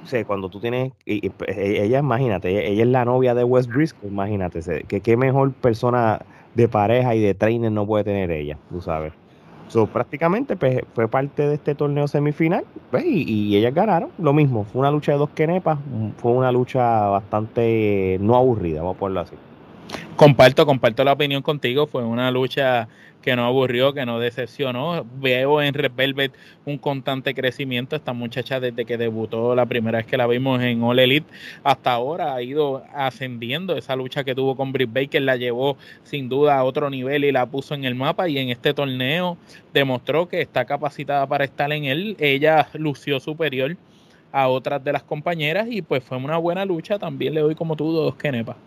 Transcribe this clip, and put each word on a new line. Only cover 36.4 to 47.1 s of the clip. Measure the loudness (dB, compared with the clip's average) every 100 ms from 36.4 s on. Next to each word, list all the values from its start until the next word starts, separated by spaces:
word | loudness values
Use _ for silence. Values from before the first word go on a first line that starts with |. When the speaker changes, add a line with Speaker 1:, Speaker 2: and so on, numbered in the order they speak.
| 2 4
Speaker 2:
a |
otro | 2 0 -4
nivel | -4 -4 0
y | 2
la | 2 0
puso | -4 -8 -6
en |
el | -6 -2
mapa, | -2 -2 -2
y | -2
en | -4
este | -2 0
torneo | 0 -2 -2 -2 0 -2 -6 -14 -20 -2
demostró | 0 2 -2 -2 -2 0
que | -2
está | -2 -2 -2
capacitada | -4 -6 -8 -4 -2 0
para | -2
estar | -2 -2 -4
en | -2 -2
él. | -4 -4 -2
Ella | 0 4 4 4 2
lució | -2 -4 -4 -4 -4
superior | -4 -4 -4 -2 -4 -4 -14 -20 _ -20 _
a | 0 2
otras | 0 -2 -4
de | -2
las | -4
compañeras | -4 -6 -4 -2 -2 -2 -2
y, | -6
pues, | -2 -4
fue | -2 -8
una | -4 -2
buena | 0 -2 -2
lucha. | -4 -2 -4
También | -4